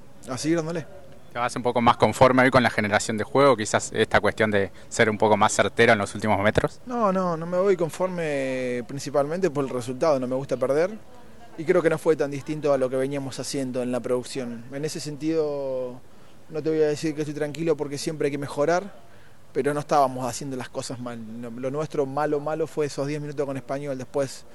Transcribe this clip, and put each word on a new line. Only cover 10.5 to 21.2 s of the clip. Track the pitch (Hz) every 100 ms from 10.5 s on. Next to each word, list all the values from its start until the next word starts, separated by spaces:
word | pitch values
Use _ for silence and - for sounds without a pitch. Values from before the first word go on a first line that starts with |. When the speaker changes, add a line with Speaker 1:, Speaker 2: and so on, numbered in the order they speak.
| 127
Speaker 1:
perder. | 127 143 185 220 - - - - - -
Y |
creo | 156 175
que | 160
no | 160
fue | 165 151
tan | 143
distinto | 139 131 151 147
a | 139
lo | 131
que | 131
veníamos | 135 143 135 123
haciendo | 131 143 131 123
en | 123
la | 123
producción. | 123 127 120 139 120 117 120
En | 139
ese | 151 170
sentido, | 151 147 156 160 151 143 135 131 127 127 - - - - -
no | 156
te | 151
voy | 156
a | 151
decir | 147 160
que | 147
estoy | 151
tranquilo | 147 147 143 165 147
porque | 143 139
siempre | - 151 147
hay |
que | 139
mejorar, | 143 147 147 175 196 - - - - - -
pero | - 127
no | 147
estábamos | 143 151 131 127 127
haciendo | 117 143 127
las | 120
cosas | 135 - 127
mal. | 123 117